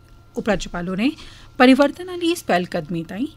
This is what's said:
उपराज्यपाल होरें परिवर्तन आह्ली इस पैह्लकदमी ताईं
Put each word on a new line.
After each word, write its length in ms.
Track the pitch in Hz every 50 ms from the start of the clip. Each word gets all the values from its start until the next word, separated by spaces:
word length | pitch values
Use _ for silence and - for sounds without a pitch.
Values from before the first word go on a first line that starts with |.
| _ _ - - - - _
उपराज्यपाल 520 | - - 226 202 180 - - - 175 175 180
होरें 220 | 190 180 220 285 320 - - - - - - - - -
परिवर्तन 500 | 247 254 262 254 285 285 311 - 359 370
आह्ली 220 | 359 349 349 330
इस 80 | 349 -
पैह्लकदमी 600 | - - 196 180 180 175 - 180 156 - 180 165 165
ताईं 220 | - 190 196 262 320 -